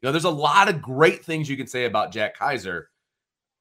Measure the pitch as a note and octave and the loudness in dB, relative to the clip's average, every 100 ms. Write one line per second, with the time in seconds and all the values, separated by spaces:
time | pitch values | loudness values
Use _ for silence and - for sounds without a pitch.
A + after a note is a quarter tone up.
0 | B2+ D#3 F3 D3+ D3 F#3+ G3+ E3 B2+ C3 | -2 0 0 0 4 4 4 2 -2 4
1 | E3+ - - D#3+ D3 C3 A#2+ B2+ A#2+ G#2 | 4 4 -4 -6 -4 -6 -6 -4 -2 -2
2 | F#2+ G#2+ G#2 - B2+ B2+ F#2 F2 - _ | -2 -4 -4 -4 -4 -4 -6 -10 -10 _
3 | _ _ _ _ _ _ | _ _ _ _ _ _